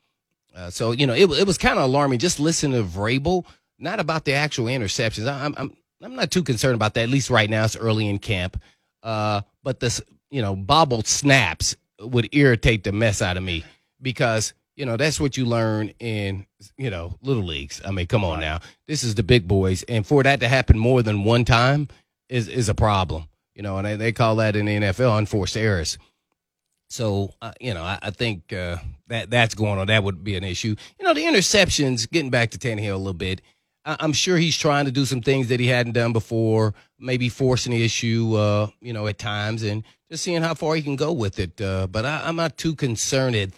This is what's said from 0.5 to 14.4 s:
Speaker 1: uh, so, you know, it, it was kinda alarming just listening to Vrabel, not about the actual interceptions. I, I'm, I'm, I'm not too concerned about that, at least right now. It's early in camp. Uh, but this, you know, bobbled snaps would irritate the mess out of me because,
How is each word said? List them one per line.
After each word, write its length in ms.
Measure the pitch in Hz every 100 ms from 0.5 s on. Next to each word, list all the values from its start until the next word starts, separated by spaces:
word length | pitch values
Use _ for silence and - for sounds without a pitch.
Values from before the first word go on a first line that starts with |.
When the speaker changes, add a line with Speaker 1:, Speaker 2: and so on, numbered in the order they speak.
Speaker 1:
uh, 160 | 90 87
so, 220 | - 117
you 160 | 120 -
know, 60 |
it, 180 | 156 190
it 160 | 143 196
was 100 | -
kinda 240 | 247 226
alarming 380 | 135 139 143 120
just 220 | 175 -
listening 320 | 151 156 147
to 100 | 127
Vrabel, 600 | 95 90 107 135 139 - - _ _ _
not 220 | 151 214
about 240 | 160 160 147
the 80 |
actual 320 | 139 151 - 117
interceptions. 640 | 131 98 - 113 104 120
I, 160 | 139 147
I'm, 100 | -
I'm, 200 | 143 - _ _
I'm 120 | 208 254
not 140 | 190
too 140 | 180
concerned 320 | 139 113 135 113
about 180 | 107 117
that, 80 |
at 60 | 113
least 200 | 135 -
right 200 | 117 104
now. 140 | 110
It's 140 | 110 -
early 320 | 113 110 104
in 100 | 101
camp. 420 | - 95 90 - - _ _ _
Uh, 420 | 113 107 107 101 - _
but 160 | 139 127
this, 220 | 120 - - _ _
you 120 | 139
know, 160 | 101 98
bobbled 500 | 95 151 156 113 -
snaps 720 | - 143 135 92 78 - - _ -
would 260 | 113 123 107 147
irritate 480 | 139 113 127 110
the 80 | 101
mess 300 | 101 113 98
out 160 | 98 90
of 60 |
me 200 | 92 82 - _ _ _
because, 520 | 131 120 123 110